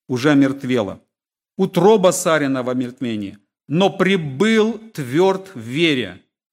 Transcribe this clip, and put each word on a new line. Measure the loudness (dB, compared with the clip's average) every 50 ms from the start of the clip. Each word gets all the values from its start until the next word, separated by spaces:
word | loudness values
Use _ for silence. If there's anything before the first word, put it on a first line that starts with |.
| _ -8
уже | -6 -2 2 2
омертвело. | 4 4 4 2 0 -4 -4 -2 -2 -2 -2 -4 -8 -12 _ _ _ _ _ _ _ _ _ _ _
Утроба | -4 -4 -2 0 2 4 4 6 6 4 2
Сарина | 2 2 0 0 0 2 0 0 -2 -2 -4
в | -4
омертвении, | -4 -4 -4 -6 -8 -8 -6 -6 -6 -6 -8 -10 -12 -18 _ _ _ _ _ -4
но | 0 2 2 2
пребыл | 2 0 0 0 0 0 -2 -6 -2 0 0 2 2 2 2 0 -2 -6 -12 -16 -12
тверд | -12 -8 -2 0 2 2 2 2 -2 -6 -14 -16
в | -16
вере, | -12 -8 -4 -2 0 0 0 -2 -4 -8 -12 -16 _ _ _ _ _ _